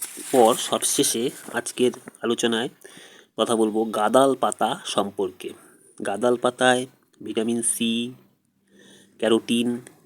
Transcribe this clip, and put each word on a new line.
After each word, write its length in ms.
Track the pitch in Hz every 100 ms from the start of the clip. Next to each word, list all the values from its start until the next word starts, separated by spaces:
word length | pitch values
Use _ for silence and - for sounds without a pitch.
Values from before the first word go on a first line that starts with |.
| - - -
পর 240 | 135 113 123
সবশেষে 760 | - 113 - - - 113 131 - -
আজকের 380 | 117 - - 123 113 - -
আলোচনায় 480 | 113 117 120 113 123 - - - - - _ -
কথা 180 | 113 113
বলবো 280 | 110 107
গাদাল 520 | 113 110 107 127 135 131
পাতা 440 | 107 - 110 131 -
সম্পর্কে। 640 | - 101 - 95 - - - - _ _ - 104
গাদাল 320 | 98 123 120
পাতায় 480 | 123 - 127 127 127 _ _ -
ভিটামিন 380 | 104 110 110 120
সি, 520 | 117 - 117 113 120 127 _ _ _ _ _ _ - - _ -
ক্যারোটিন 600 | 110 113 - 120 120 120 123 -